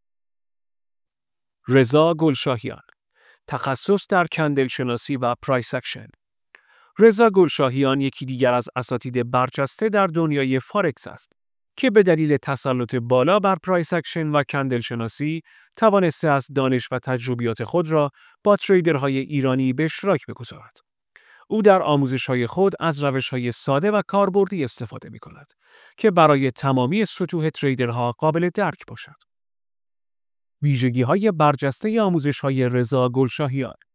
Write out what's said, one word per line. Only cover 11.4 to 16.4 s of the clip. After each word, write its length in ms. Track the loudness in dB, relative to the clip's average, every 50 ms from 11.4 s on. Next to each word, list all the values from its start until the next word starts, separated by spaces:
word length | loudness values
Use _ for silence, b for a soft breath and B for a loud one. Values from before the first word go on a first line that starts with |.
| _ _ _ _ _ _ _
که 140 | -2 0 4
به 120 | 4 6
دلیل 340 | 6 6 4 2 2 2 0
تسلط 580 | 0 -2 -4 -6 -4 -2 -2 -2 -2 -2 -4 -4
بالا 440 | -4 -2 2 2 2 4 2 2 2
بر 180 | 2 0 0 -2
پرایس 300 | -2 -2 -2 -2 0 -2
اکشن 360 | -4 -4 -4 -6 -6 -4 -2 0
و 140 | 0 0
کندل 380 | 0 -2 -2 -4 -2 -2 -2 -4
شناسی 640 | -4 -6 -6 -6 -6 -6 -6 -6 -6 -6 -6 -8 b b b b b b b
توانسته 520 | 0 2 4 4 4 2 2 0 0 0 0
است 200 | 0 0